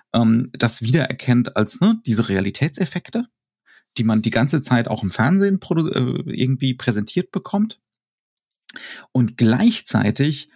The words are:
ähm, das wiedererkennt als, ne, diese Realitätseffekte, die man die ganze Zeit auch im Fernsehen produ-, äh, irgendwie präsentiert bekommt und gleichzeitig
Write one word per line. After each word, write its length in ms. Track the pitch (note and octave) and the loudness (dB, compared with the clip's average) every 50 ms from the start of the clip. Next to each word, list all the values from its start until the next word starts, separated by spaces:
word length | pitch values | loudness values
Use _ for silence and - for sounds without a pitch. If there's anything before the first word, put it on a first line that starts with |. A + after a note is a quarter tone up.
| _ _ - | _ _ 0
ähm, 360 | A#2 A#2 A2 A2+ A#2 B2 - - | 2 4 4 4 2 0 -2 -4
das 280 | - B2 A#2 - - | -2 -2 -2 -2 -2
wiedererkennt 760 | A#2 A2+ C3 E3 - - - - - - A#2+ A#2+ A#2 - - | -2 0 2 2 0 0 -4 -4 -2 2 2 2 2 0 0
als, 240 | G#2+ G#2+ - - - | -2 -2 -2 0 2
ne, 220 | F3 G#3+ A3+ A3+ - | 2 2 2 2 0
diese 240 | - A2 G#2 A#2 - | 0 0 0 0 0
Realitätseffekte, 1000 | G2 F#2 F#2+ G2 - - C#3 E3 - - G3 - - - - - - A3+ B3 - _ _ _ _ _ _ _ _ _ _ _ _ - | 0 0 0 -2 -2 -2 -4 -2 -2 -2 -4 -4 -4 -8 -8 -6 -6 -6 -6 -6 _ _ _ _ _ _ _ _ _ _ _ _ -6
die 60 | - G#2+ | -2 0
man 180 | A2+ A2 A2 | 2 2 2
die 100 | G#2+ A2+ | 2 0
ganze 300 | A2 A2+ B2 C#3 - D3 | 0 0 2 2 0 -2
Zeit 260 | C3+ - B2+ A#2+ A#2 | 0 2 0 0 2
auch 160 | - - - - | 0 -4 -4 -4
im 80 | F#2 | -4
Fernsehen 480 | - - A2 C#3+ F#3 G3 G3 G3+ G3 F#3+ | -2 0 2 2 4 4 4 2 2 0
produ-, 300 | - - - D#3+ D#3 - | -2 -2 0 0 0 0
äh, 340 | - - B2+ B2+ - - - - - | 0 0 0 -2 -2 -4 -6 -6 -4
irgendwie 400 | - B2+ B2+ C3+ B2 C3+ C3 B2+ | -2 0 0 0 0 0 -2 -2
präsentiert 580 | B2+ - - A3 D3 D3 - - F3 F3+ - | -2 -2 -2 -2 0 -2 -2 -4 -4 -4 -4
bekommt 480 | - F3+ - - - G3+ G#3+ A3 - - _ _ _ _ _ _ _ _ _ _ _ _ _ _ _ _ _ - - - - - - - - _ | -6 -10 -6 -4 -2 -2 -2 -2 -4 -10 _ _ _ _ _ _ _ _ _ _ _ _ _ _ _ _ _ -20 -18 -18 -18 -18 -18 -20 -12 _
und 240 | - C3 B2 G#2 - | 0 0 0 0 0
gleichzeitig 1120 | - A#2+ A2 A#2 C3 G#3+ A#3+ A#3 - - - - A2 G2+ G#2+ - - C#3 D3+ D3 - - - _ | 2 2 4 4 4 4 2 2 0 0 0 0 2 2 2 0 0 0 0 -2 -4 -8 -12 _